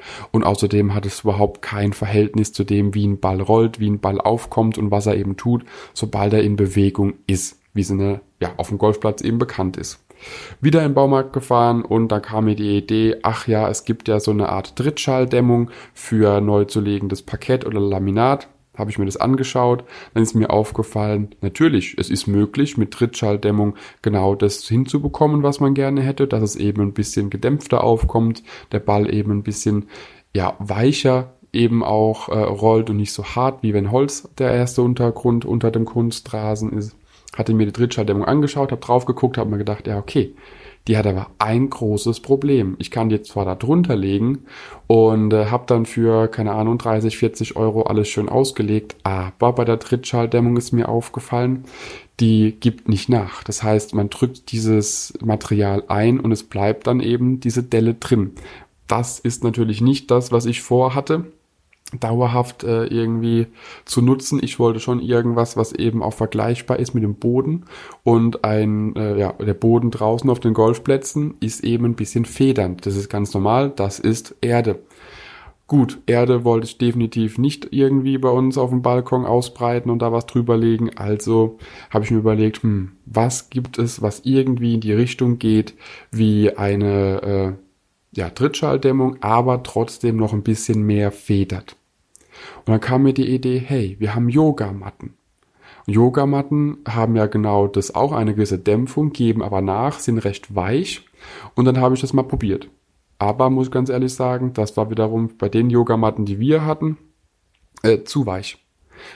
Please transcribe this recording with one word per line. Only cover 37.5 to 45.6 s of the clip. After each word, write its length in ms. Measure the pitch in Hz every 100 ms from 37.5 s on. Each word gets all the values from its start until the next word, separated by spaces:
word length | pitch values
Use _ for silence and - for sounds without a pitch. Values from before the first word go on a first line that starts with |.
mir 100 | 110
die 80 | 104
Trittschalldämmung 520 | 107 123 123 101 101
angeschaut, 480 | - 143 143 143 135
hab 80 | 120
drauf 240 | - 123
geguckt, 340 | 123 123 123 120
hab 100 | 104
mir 80 | 104
gedacht, 300 | 104 104 -
ja, 120 | 104
okay, 360 | - 147 98 - - - - - -
die 80 | 107
hat 100 | 101
aber 220 | 92 - -
ein 320 | 107 113 135
großes 480 | - 110 104 117 113
Problem. 540 | - 139 143 135 98 92
Ich 100 | -
kann 180 | 120 113
die 60 |
jetzt 160 | 107 -
zwar 140 | 101
da 100 | 95
drunter 400 | 92 120 170 175
legen 520 | 110 98 101 117 135 - - - - -
und, 440 | 113 110 110 107
äh, 140 | 107 107
hab 220 | 120